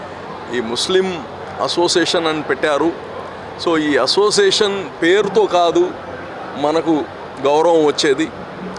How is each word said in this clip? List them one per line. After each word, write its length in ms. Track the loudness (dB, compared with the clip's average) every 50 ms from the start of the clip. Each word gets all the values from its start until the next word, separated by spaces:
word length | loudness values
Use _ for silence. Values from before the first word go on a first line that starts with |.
| -14 -14 -14 -14 -14 -14 -12 -12 -10 -6 -4
ఈ 40 | -4
ముస్లిం 640 | -2 -2 -4 -4 -2 0 2 2 2 0 -4 -6 -10 -12 -12 -12 -12 -12 -6 -4 -4 -2
అసోసియేషన్ 580 | 0 2 2 2 4 2 2 2 0 0 0
అని 160 | 0 -2 -2 -2
పెట్టారు. 500 | -2 -2 0 2 0 2 2 2 0 0 -2 -10 -12 -12 -12 -12 -12 -14 -14 -14 -14 -12 -6 -2
So 140 | 0 0 0
ఈ 180 | 0 2 2
అసోసియేషన్ 960 | 2 2 2 2 2 2 4 4 4 4 4 4 2 2 0 0 -4 -6 -8 -6 0 2
పేరుతో 440 | 4 4 4 2 2 2 2 2 4 4 4
కాదు 320 | 4 4 4 4 2 2 0 -8 -10 -12 -12 -12 -12 -12 -12 -12 -12 -10 -6
మనకు 480 | -2 -2 0 0 0 2 2 0 0 0 -4 -8 -14 -14 -14 -12 -2 0 2
గౌరవం 360 | 4 4 4 4 4 6 4
వచ్చేది, 460 | 4 2 2 2 2 2 2 0 -4 -4 -12 -14 -14 -14 -12 -12 -12 -10